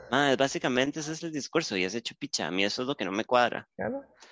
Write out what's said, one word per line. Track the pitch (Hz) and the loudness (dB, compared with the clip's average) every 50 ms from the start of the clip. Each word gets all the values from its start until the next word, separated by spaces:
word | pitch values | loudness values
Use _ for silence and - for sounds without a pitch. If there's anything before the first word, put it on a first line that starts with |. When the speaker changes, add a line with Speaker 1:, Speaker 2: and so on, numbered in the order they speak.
| - - | -6 0
Speaker 1:
Mae, | 123 135 143 139 127 | 2 4 6 6 6
básicamente | 113 135 139 - 170 - 147 123 127 131 143 - 156 | 4 4 2 0 -2 0 2 2 2 2 2 0 -4
ese | 147 151 160 | -6 -6 -6
es | 156 170 | -6 -6
el | 165 156 | -6 -6
discurso | 143 117 - - 165 160 - 107 | -6 -6 -2 -2 -2 0 0 0
y | 92 92 | 0 0
es | 92 104 | 0 -2
hecho | 117 - - - - | -4 -6 -8 -10 -10
picha, | 139 - - - 95 | -8 -6 -4 -4 -2
a | 78 | -2
mí | 87 95 98 | 0 0 0
eso | 104 - - 127 | 0 0 -2 -2
es | 131 | -4
lo | 143 | -4
que | - 107 | -4 -4
no | 90 95 | -2 -2
me | 107 110 | -2 0
cuadra. | - 123 123 120 110 - - - - _ | 2 4 4 4 4 2 -4 -8 -12 _
Speaker 2:
Claro. | - - - 254 277 277 - _ _ - - | -6 -4 -4 -4 -6 -10 -14 _ _ -20 -20